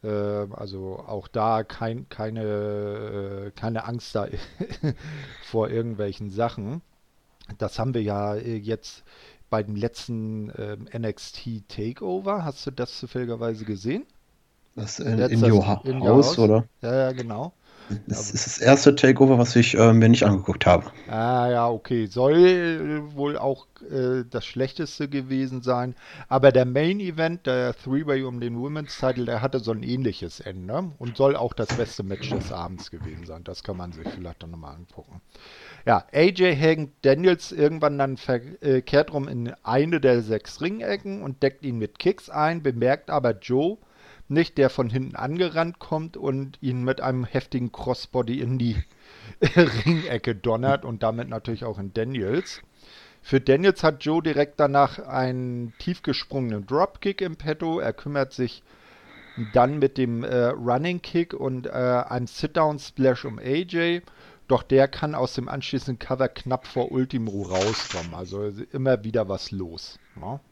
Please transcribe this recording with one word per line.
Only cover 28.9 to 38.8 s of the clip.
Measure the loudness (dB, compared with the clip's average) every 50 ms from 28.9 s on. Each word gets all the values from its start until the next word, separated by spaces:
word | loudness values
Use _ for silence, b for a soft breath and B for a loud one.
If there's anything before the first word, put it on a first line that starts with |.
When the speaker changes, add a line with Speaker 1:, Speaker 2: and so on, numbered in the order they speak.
| -8
Speaker 1:
Title, | -2 -2 -2 0 0 -2
der | -4 -2 -2
hatte | -2 -2 -2 -2
so | -2 -2 -4
ein | -4 -4
ähnliches | -4 -4 -2 -2 -2 -4 -4 -10 -12 -12 -12
Ende | -14 -12 -12 -12 -10 -6 -6 -6 -6 -8 -12
und | -10 -12 -12 0
soll | 2 4 4 4
auch | 2 -2 -4
das | -4 -4 -4 -4 -2
beste | -4 -4 -4 -4 -8 -8
Match | -8 -6 -8 -6 -6
des | -6 -6 -6 -6 -8
Abends | -10 -8 -10 -12 -14 -14 -16
gewesen | -14 -12 -12 -12 -12 -14 -14
sein. | -16 -16 -16 -14
Das | -14 -16 -14 -10
kann | -10 -10
man | -8 -10 -12
sich | -14 -12 -12 -12
vielleicht | -12 -10 -12 -14 -14 _ -16
dann | -16
nochmal | -16 -16 -16 -16 -18
angucken. | -20 -20 _ -20 -20 -20 _ -20 -20 _ b b b b b b b b b b b b
Ja, | 2 2 2 2 _ 2
A | 4
J | 4 4 4 4 2 2 4
hängt | 4 4 4 4 2 -2 -8 _ _ 4
Daniels | 4 4 6 6 4 4 4 -2 -12
irgendwann | 0 2 2 2 4 2 0 0 2
dann | 2 -2 -2 -2
verkehrt | -6 -4 -2 -2 -2 -2 -8 -18 -6 0 2 2 2